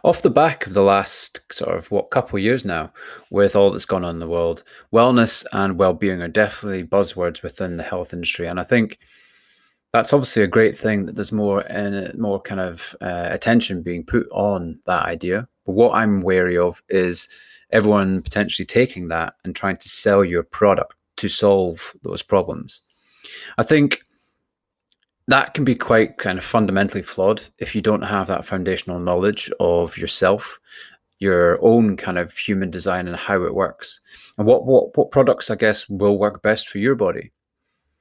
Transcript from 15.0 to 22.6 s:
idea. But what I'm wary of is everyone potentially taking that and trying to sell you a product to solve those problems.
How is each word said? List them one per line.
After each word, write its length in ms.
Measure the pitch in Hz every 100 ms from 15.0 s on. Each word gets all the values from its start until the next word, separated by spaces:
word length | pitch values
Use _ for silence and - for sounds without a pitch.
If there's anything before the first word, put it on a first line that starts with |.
| 82
idea. 400 | 82 87 95 123 _
But 100 | -
what 200 | 95 120
I'm 260 | - 110 101
wary 380 | 90 92 90 87
of 240 | 87 87 -
is 400 | 95 90 87 - - - - _
everyone 520 | 110 104 104 95 95
potentially 440 | - - 101 - 90
taking 400 | 117 127 92 87
that 260 | 82 82 -
and 100 | 90
trying 220 | 87 98 92
to 120 | -
sell 360 | - 110 101
you 160 | 95 85
a 20 |
product 540 | - - 104 92 - _ _ -
to 100 | 98
solve 680 | - 104 98 92 85 - -
those 200 | - -
problems. 580 | - 98 87 -